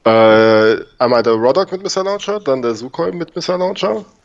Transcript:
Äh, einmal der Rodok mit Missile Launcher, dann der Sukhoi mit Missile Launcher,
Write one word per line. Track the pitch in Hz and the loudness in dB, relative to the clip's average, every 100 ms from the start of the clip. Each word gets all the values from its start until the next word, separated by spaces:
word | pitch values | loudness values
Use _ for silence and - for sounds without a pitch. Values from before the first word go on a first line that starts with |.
Äh, | - 113 113 110 110 110 110 107 - - | 0 4 6 6 6 4 4 0 -6 -4
einmal | 123 123 | 0 2
der | 113 | 2
Rodok | 113 120 139 190 | 0 2 0 -2
mit | 185 | -6
Missile | 196 196 190 | -6 -6 -4
Launcher, | 202 196 208 | -6 -6 -6
dann | 151 131 | -4 -2
der | 120 | -2
Sukhoi | 110 123 - 175 | -6 -8 -6 -6
mit | 180 165 175 | -6 -10 -8
Missile | 170 180 | -6 -4
Launcher, | 180 196 196 214 190 _ | -4 -4 -4 -4 -8 _